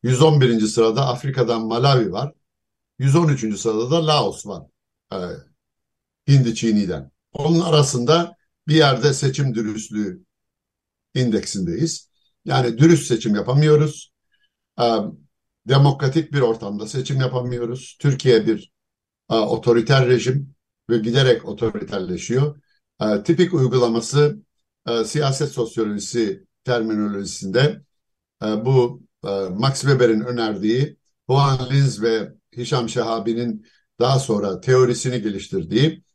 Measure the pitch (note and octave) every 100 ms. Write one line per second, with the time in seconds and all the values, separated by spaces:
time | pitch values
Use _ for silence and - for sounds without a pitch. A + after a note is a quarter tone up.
0 | A#2+ B2+ D#3 D3+ B2+ A2+ G#2+ A#2 A2+ A2
1 | C3+ B2 C3+ B2+ A#2 A2+ A2 A#2 C#3 C3
2 | A2 G#2 C#3 _ _ _ _ _ _ _
3 | C3+ D3+ E3 C#3 A2+ G2+ A2+ G#2+ B2 E3
4 | D#3 D3 G2+ - G#2 F#2 - _ _ _
5 | _ F#2+ F2+ - - _ _ _ _ _
6 | _ _ - C#3 A#2 A2 A#2 G#2 F#2+ D#2
7 | C2+ _ _ - D3 E3 F3+ D3+ C#3 B2+
8 | A#2+ E3 E3+ - _ _ - D#3 C#3+ B2+
9 | C#3+ C3+ C3+ C3+ C3+ A2+ G#2+ G#2+ - G#2+
10 | G2+ F2+ _ _ _ _ _ _ _ _
11 | _ - B2 G#2+ - - F2 E2+ E3 -
12 | _ _ _ _ - C3+ B2 A2+ D#3+ D#3+
13 | - A#2 A#2 G#2 G2 C#3 D3+ D3+ D3 -
14 | - _ _ _ _ _ _ - A#2 A2+
15 | G2+ - _ _ _ _ - C#3 C#3+ -
16 | C#3 D3 D3+ C#3+ A#2+ A2+ G2+ G#2 A2 C3+
17 | C3 C3+ C3 B2+ B2 B2 A#2 B2+ - -
18 | C#3+ C3 B2+ A2+ G#2 A2 - _ _ _
19 | _ _ _ A2+ G#2+ A#2 - A#2 A2+ C#3
20 | B2 B2+ A2+ C3+ - _ _ _ - A#2
21 | A2 B2+ C3 A2+ - G2+ A2+ G2+ F#2+ G2+
22 | F2+ F2+ - B2 D3 D3 _ _ _ _
23 | G#2+ G#2 - E3+ F3+ F3 C3 B2+ A#2+ A2+
24 | A2 C#3+ D3 B2 _ _ _ _ - A#2
25 | A2 D3+ C#3 C3 - - A2+ - G#2+ G#2
26 | - A#2+ G#2+ F#2+ _ _ - A#2+ A2+ G#2+
27 | G#2 G2+ G2 - F#2+ A2 C#3+ - _ _
28 | _ _ _ _ G#2+ G#2+ A#2+ C3 A#2+ A#2+
29 | _ _ F#2+ G2 F#2+ F#2 C3 C3+ C3+ C3
30 | A#2+ A2 A2 A#2+ A2 G2+ G#2+ A#2+ D3 -
31 | _ _ - C3 C#3 C3 B2+ C#3 C3+ G#2
32 | A2+ A2+ G2+ - _ - A#2+ C3+ A2+ B2
33 | A2+ A2+ G#2+ A#2 A#2+ G#2+ _ _ _ _
34 | B2+ A#2 - G#2 G2+ F#2 - B2+ B2 A#2
35 | C3 B2 G#2 F#2+ - G2 E2 G#2 D3+ F3+
36 | _